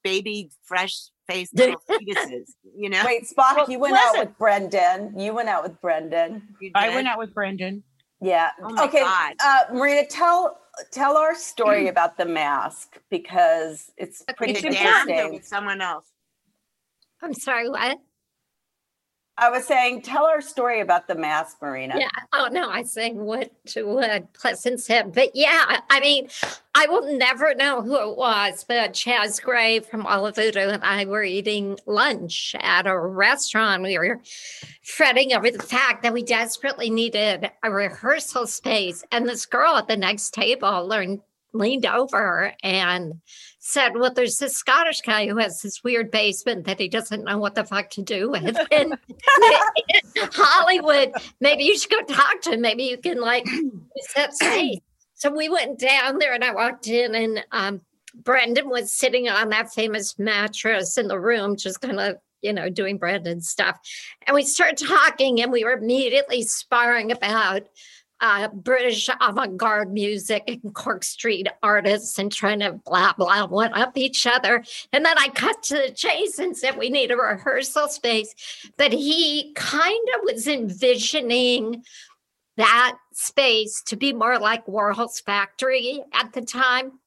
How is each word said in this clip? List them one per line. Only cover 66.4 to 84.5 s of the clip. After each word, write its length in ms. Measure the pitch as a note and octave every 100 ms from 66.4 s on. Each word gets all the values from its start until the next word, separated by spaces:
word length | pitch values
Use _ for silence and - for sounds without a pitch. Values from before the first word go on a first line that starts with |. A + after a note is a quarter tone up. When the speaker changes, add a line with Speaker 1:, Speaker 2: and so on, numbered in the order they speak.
Speaker 2:
sparring 680 | C#3+ - - A#3+ A#3+ A#3+ G#3+
about, 520 | A#3+ G3+ A3 G3 G3 - _ - - _ _
uh, 280 | A3+ G3+ G#3+
British 640 | G3+ G#3 B3+ B3 G#3+ - B3+
avant-garde 720 | - G3+ A#3 F#3 A3+ G#3+ F#3+
music 480 | G#3 G3+ G#3 G#3 G#3 G#3
and 260 | A#3+ G3+
Cork 300 | - B3 F#3+
Street 440 | - - A#3 F#3+ F#3+ -
artists 560 | G#3+ G#3 G3 G#3 G#3+ -
and 140 | G3+
trying 280 | - G3+ G#3
to 100 | F#3 E3
blah, 300 | - F3+ F#3+
blah, 320 | - F3 G3+
one 260 | F#3+ F#3+ A3+
up 220 | G3+ B3+
each 300 | C4+ A3 -
other. 380 | A#3+ A3+ G3 A#3 - - -
And 140 | C4+
then 100 | E4 D#4
I 80 | C#4
cut 320 | - E4 -
to 120 | -
the 160 | C#4+ C4
chase 480 | - F4+ D#4+ G4 -
and 180 | F#4 -
said, 220 | B3+ C4
"We 100 | A#3+
need 220 | C#4+ A#3+
a 40 |
rehearsal 720 | B3 A3 G3 - B3+ C4+ D4+ D4
space." 440 | D4 A#3+ A3 G#3+ - - - -
But 160 | - C#4+
he 640 | B3 C#4+ D#4+ D#4+ D4 C#4+
kind 540 | - - D4 E4+ A4+ A#4
of 60 | B4
was 240 | F#4+ A3+ A#3+
envisioning 1400 | C#4+ G#3+ F#3 B3+ A#3+ A3+ D4+ A#3+ A#3+ B3 B3 A3 A#3 - - - _ _ _ _
that 420 | - G#3+ A#3 B3 - _
space 720 | - - - C4+ A3 G#3+ -
to 100 | -
be 180 | G#3+ C#4
more 260 | A#3+ A3 B3
like 260 | G#3